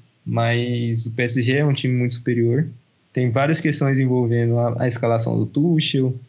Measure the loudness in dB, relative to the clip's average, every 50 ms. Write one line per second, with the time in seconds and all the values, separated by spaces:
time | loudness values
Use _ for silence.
0 | -12 _ _ _ -8 -4 -2 0 0 0 0 0 0 -2 -2 -2 -2 -2 -2 -2
1 | -4 -4 -4 -2 -2 -2 0 0 0 2 2 2 2 2 0 0 0 0 0 0
2 | 0 -2 -4 -4 -4 -2 0 2 2 2 2 0 -2 -2 -6 -16 _ _ _ _
3 | _ _ -4 -2 0 0 2 2 2 2 0 0 0 -2 0 0 0 0 2 2
4 | 2 2 2 2 2 2 2 2 2 2 2 2 0 0 -2 -2 -2 -2 -2 0
5 | 0 0 0 0 0 0 0 -2 -2 -2 0 0 2 2 2 2 0 0 0 0
6 | 0 0 -2 -6 -10